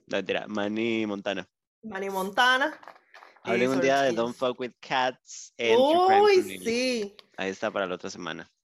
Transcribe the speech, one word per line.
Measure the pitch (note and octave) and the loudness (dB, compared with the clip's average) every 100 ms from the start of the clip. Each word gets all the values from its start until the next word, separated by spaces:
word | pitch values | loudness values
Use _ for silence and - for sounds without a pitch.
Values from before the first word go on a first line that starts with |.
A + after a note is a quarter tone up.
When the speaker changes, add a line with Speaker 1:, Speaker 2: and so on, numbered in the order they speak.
| - | -8
Speaker 1:
No, | G2+ | -6
mentira, | F#2+ F#2+ G#2 | -4 -4 -4
Manny | G#2+ G#2 G#2+ A#2 A2+ A2 | -4 -4 -2 -2 -2 -2
Montana. | G2+ G2+ F#2+ F#2+ _ _ _ | -4 -4 -6 -8 _ _ _
Speaker 2:
Manny | A3 F#3+ G3 | -12 -8 -6
Montana. | F#3+ F#3+ G3 B3 B3+ D4 - - - _ - - _ | -4 -2 2 4 4 0 -4 -16 -20 _ -20 -20 _
Speaker 1:
Hablen | A2+ A#2 | -2 0
Speaker 2:
Eh, | B2 | 2
Speaker 1:
un | C3 | 2
Speaker 2:
sobre | C3+ | 2
Speaker 1:
día | C#3 | 4
de | C#3 | 2
Speaker 2:
chiquillos. | A2+ A#2 | 2 -2
Speaker 1:
Don't | A#2+ | -2
Fuck | C3 B2 | -4 -4
with | B2 - | -8 -10
Cats | - C3+ B2+ B2+ - - - - | -4 0 0 -2 -12 -20 -16 -2
en | A#2 A#3 | 4 4
True | C4+ E4+ F#4 | 6 4 4
Crime | G4 | 6
Speaker 2:
Uy, | G#4 F#4+ | 6 4
Speaker 1:
con | D#4 | 2
Lili. | C#4+ A3+ | -4 -4
Speaker 2:
sí. | A#3 B3+ B3 G3+ - - - | -2 0 -2 -6 -10 -20 -10
Speaker 1:
Ahí | F#3+ | -8
está | - - | -6 -4
para | G#2 F#2+ | -4 -4
la | F2+ | -4
otra | F#2+ | -10
semana. | F#2+ E2+ E2 - _ | -10 -10 -10 -14 _